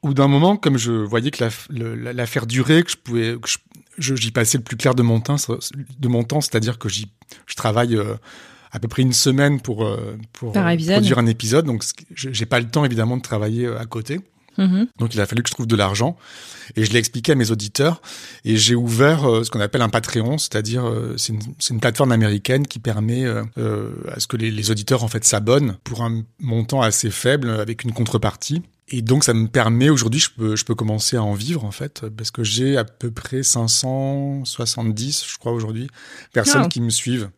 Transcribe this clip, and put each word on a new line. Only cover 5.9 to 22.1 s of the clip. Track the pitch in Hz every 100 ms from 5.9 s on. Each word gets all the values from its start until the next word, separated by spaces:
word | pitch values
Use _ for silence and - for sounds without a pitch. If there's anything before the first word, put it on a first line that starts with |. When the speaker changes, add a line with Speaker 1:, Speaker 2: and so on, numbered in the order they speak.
| 127
Speaker 1:
de | 127
mon | 120
temps, | 117 139
c'est-à-dire | 143 113 110 117
que | 110
j'y, | 95 107 _ _ - -
je | -
travaille, | 117 110 120 110
euh, | 104 104 - - - - - 107
à |
peu | 117
près | -
une | 131
semaine | 120 143 135 143 143
pour, | 123 110 110
euh, | 104 107 110 113
pour, | - 117
Speaker 2:
Par | 151 175
Speaker 1:
euh, |
Speaker 2:
épisode. | 170 160 202
Speaker 1:
produire | 208 123
un | 117
épisode. | 113 110 135 160
Donc, | 113 -
ce |
qui, | - - 170
j'ai, | 135
j'ai | 117 113
pas | 123
le | 117
temps, | 147
évidemment, | 143 113 113 123
de |
travailler, | - 110 107 117 120
euh, | 117
à | 117
côté. | 117 110 160 196 _ _ -
Speaker 2:
Mhm. | 190 185 240 -
Speaker 1:
Donc, | 113
il | 110
a | 101
fallu | 113
que | 120
je |
trouve | - 117
de | 110
l'argent. | 98 101 123 175 - - - - - -
Et |
je | 110
l'ai | 117
expliqué | 113 123 113
à | 143
mes | 110
auditeurs. | 113 101 - 143 165 - - - - -
Et | 110
j'ai | 107
ouvert, | 120 120 113 139 160 139
euh, | 113
ce | 117
qu'on | 117
appelle | 104 127
un | 113
Patreon, | 113 113 120 113 151
c'est-à-dire, | - - 107 120 120
euh, | 113 117 120
c'est | -
une, | 107 110 -
c'est | - 117
une |
plateforme | 123 113 139